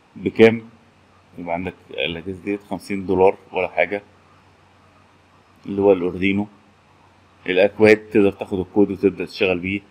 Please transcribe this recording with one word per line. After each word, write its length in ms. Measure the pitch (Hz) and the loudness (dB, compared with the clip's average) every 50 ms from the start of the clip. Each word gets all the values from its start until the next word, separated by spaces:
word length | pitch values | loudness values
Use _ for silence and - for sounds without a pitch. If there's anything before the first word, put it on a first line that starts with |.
| _ _ - | _ _ -14
بكام. 460 | 110 95 101 - - 110 113 110 117 113 - - _ _ _ _ _ _ _ _ _ _ _ _ - | -10 -8 -4 2 6 6 6 6 2 -6 -14 -20 _ _ _ _ _ _ _ _ _ _ _ _ -14
يبقى 160 | 90 87 85 | -10 -8 -8
عندك 200 | 87 92 90 - _ _ - | -6 -8 -10 -12 _ _ -16
الأجهزة 520 | - - 67 80 85 85 80 95 95 90 85 | -10 -8 -6 -6 -6 -8 -10 -12 -14 -10 -8
ديت 200 | 101 101 101 - | -8 -8 -8 -8
خمسين 420 | - 101 90 - - 104 98 95 | -10 -12 -12 -10 -10 -10 -8 -4
دولار 320 | 90 95 95 92 98 98 - - - | -2 0 2 4 2 2 0 -8 -12
ولا 160 | - 95 90 85 | -8 -6 -6 -4
حاجة، 360 | - - 87 90 101 101 - _ _ _ _ _ _ _ _ _ _ _ _ _ _ _ _ _ _ _ _ _ _ _ _ _ _ _ _ _ _ _ - | -2 -2 -2 -2 -4 -8 -12 _ _ _ _ _ _ _ _ _ _ _ _ _ _ _ _ _ _ _ _ _ _ _ _ _ _ _ _ _ _ _ -14
اللي 160 | 98 98 98 | -10 -4 0
هو 100 | 98 101 98 | 4 4 4
الأوردينو. 540 | 90 85 90 87 90 92 98 98 101 104 107 _ _ _ _ _ _ _ _ _ _ _ _ _ _ _ _ _ _ - - | 2 0 -4 -4 -2 -2 0 0 0 -4 -6 _ _ _ _ _ _ _ _ _ _ _ _ _ _ _ _ _ _ -6 -2
الأكواد 480 | 92 90 98 101 - - 107 107 107 107 | 0 2 2 2 2 4 6 6 6 4
تقدر 340 | - - - 113 98 98 | 2 0 0 2 2 2
تاخد 280 | - - 113 - 104 92 | 0 -4 -8 -8 -6 -6
الكود 320 | 87 - - 107 101 95 | -6 -4 0 0 0 0
وتبدأ 340 | 98 87 - 98 87 90 90 | 0 0 -2 -2 -2 -2 -10
تشتغل 340 | 82 - - 104 95 92 87 | -10 -6 -4 -2 -2 -2 -2
بيه 220 | 85 95 98 101 - _ | -4 -6 -6 -8 -8 _